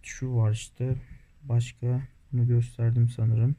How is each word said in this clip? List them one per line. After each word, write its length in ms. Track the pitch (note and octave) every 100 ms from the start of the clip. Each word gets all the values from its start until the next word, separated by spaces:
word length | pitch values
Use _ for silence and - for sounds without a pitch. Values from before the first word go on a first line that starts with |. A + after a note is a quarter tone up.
şu 340 | - - B2+ B2
var 160 | A2
işte. 440 | A2 - _ B2+ C3 - - _ _
Başka 600 | C#3+ A#2+ A#2 - A#2+ B2+ C#3 _ _
bunu 160 | B2+ A#2+
gösterdim 600 | A#2+ A#2+ - A#2 A#2 A#2
sanırım. 480 | A#2+ A2+ A2+ A#2+